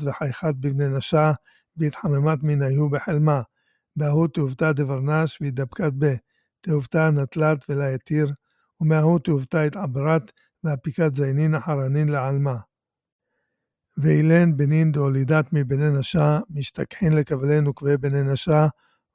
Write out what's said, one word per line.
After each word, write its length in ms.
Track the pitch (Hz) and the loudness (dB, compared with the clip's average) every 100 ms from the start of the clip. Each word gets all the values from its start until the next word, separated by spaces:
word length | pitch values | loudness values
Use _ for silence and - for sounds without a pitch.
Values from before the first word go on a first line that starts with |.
וחייכת 500 | 143 127 147 123 165 | -2 -4 -6 -4 -4
בבני 340 | 135 143 135 143 | -2 -2 -2 -2
נשה, 440 | 135 - 160 156 143 _ _ _ - | -2 0 2 2 0 _ _ _ -6
והתחממת 640 | 151 - 180 143 147 156 | -4 -4 -2 0 0 0
מן 200 | 151 147 | 0 0
היו 280 | 139 135 147 | 0 0 0
בחלמה. 520 | 139 - 151 156 143 113 _ _ _ _ - | -2 -2 0 2 0 -2 _ _ _ _ -6
בהוא 320 | 147 147 165 | -2 0 0
תאובתה 440 | - 139 127 156 | -2 -4 -2 0
דברנש, 680 | 147 139 135 139 156 160 - | 0 -2 -2 -2 0 -2 -4
והתדבקת 520 | 143 127 131 - 170 135 | -6 -6 -6 -4 -4 0
ב. 160 | 147 127 - _ _ _ | 0 -2 -8 _ _ _
תאובתה 500 | - 151 127 165 160 | -4 -2 0 0 2
נטלת 540 | 147 139 - 156 151 - | 2 -2 0 0 0 -2
ולה 220 | 143 139 | -4 -4
יתיר, 420 | 131 - 151 147 143 _ _ _ - | -4 -4 -2 -2 -4 _ _ _ -4
ומההוא 380 | 156 156 156 170 | 0 2 4 2
תאובתה 440 | - 143 131 165 | 2 -2 -2 -2
התעברת, 680 | 151 165 151 127 147 160 - _ _ _ | -2 -2 -6 -4 0 0 -2 _ _ _
ואפיקת 500 | 160 139 - 135 160 | -6 -4 -4 -2 -2
זיינין 400 | 135 139 135 156 | 0 -2 0 0
אחרנין 540 | 151 - 143 131 143 151 | 0 -2 -4 -2 0 0
לעלמה. 480 | 143 131 139 139 120 - _ _ _ _ _ _ _ _ _ _ _ _ - | -2 -2 -2 -2 -4 -10 _ _ _ _ _ _ _ _ _ _ _ _ -2
ואילן 580 | 147 151 156 170 175 143 | 2 4 6 6 4 2
בנין 360 | 143 156 160 | 2 2 2
דהולידת 600 | 147 139 135 131 156 151 | 2 0 0 2 2 2
מבני 460 | 151 135 139 151 139 | 0 0 0 0 0
נשה, 400 | 127 170 151 151 - | 0 2 2 2 -2
משתכחין 640 | 147 135 - - - 175 | -8 -8 -8 -10 -2 2
לקבלן 540 | 156 147 139 139 151 143 | 2 0 -2 0 2 0
וקבעי 300 | - 139 143 | -2 0 0
בני 260 | 139 139 | 0 -2
נשה, 440 | 135 135 - 151 156 - _ _ _ | 0 -2 2 4 4 0 _ _ _